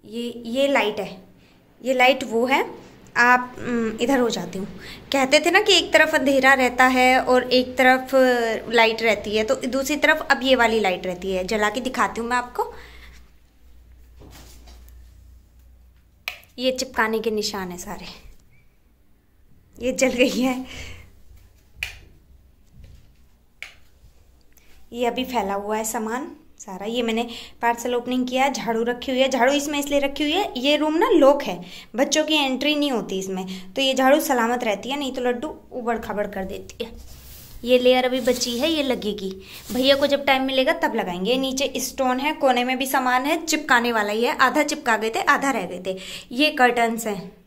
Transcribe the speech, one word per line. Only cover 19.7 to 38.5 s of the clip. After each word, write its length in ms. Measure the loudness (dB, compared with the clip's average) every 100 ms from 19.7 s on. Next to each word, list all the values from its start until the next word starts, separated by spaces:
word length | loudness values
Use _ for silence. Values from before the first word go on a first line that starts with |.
| -6
ये 160 | -6
जल 160 | 0 0
गई 200 | 4 2
है। 340 | 2 0 -2 -8 -14 -14 -16 -18 -20 -20 -20 -20 _ _ -14 -14 -14 -20 -20 _ -20 _ _ _ -20 -20 -20 -20 _ _ _ _ _ -20 -20 -20 _ -20 _ _ _ _ _ _ -20 -16
ये 140 | -2 -2
अभी 180 | -2
फैला 300 | -4 -2 -2
हुआ 220 | -4 -4 -4
है 80 |
सामान 420 | -4 -4 -4 -6 -8 -14 -20 -20
सारा। 280 | -16 -10 -6
ये 160 | -2
मैंने 240 | -2 -2 -4 -8 -16 -2
पार्सल 320 | 0 0 -2
ओपनिंग 320 | -4 -2 -2 0
किया 160 | 0
है, 80 | 0
झाड़ू 300 | 0 -4 -2
रखी 280 | -2 -2 -2
हुई 80 | 0
है। 80 | 2
झाड़ू 240 | 4 2
इसमें 260 | 2 -2 -4
इसलिए 220 | 0 0
रखी 240 | 0 -2
हुई 80 | -2
है, 200 | 0 -2 -2
ये 180 | 0 2
रूम 200 | 2 2
ना 120 | 4
लॉक 320 | 6 6 4
है, 160 | -2 -8 -12 -18 -12 -2
बच्चों 280 | 0 0
की 100 | 2 0
एंट्री 380 | 0 0 0
नहीं 160 | 0 0
होती 280 | -2 -4 -6
इसमें, 260 | -6 -8 -8 -12 -10
तो 80 | -2
ये 120 | 0
झाड़ू 260 | 4 6 4
सलामत 420 | 4 0 2 0
रहती 260 | -2 -4 -4
है, 80 | -6
नहीं 140 | -6
तो 100 | -4
लड्डू 320 | -2 -2 -6 -12 -14
उबड़ 260 | -8 -6 -6
खाबड़ 280 | -6 -6 -6
कर 160 | -6
देती 400 | -10 -10 -14 -14
है। 80 | -14 -14 -18 -20 -20 -20 -18 -12
ये 140 | 2 4
लेयर 260 | 6 4
अभी 160 | 2 0
बची 360 | 0 0 -2